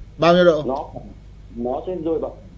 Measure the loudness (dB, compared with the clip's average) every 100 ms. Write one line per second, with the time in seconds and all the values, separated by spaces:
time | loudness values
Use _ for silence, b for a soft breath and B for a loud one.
0 | -18 0 4 6 6 4 0 -6 -8 -14
1 | -18 -20 -20 -20 -16 -8 -6 -6 -6 -6
2 | -2 -2 -4 -10 -20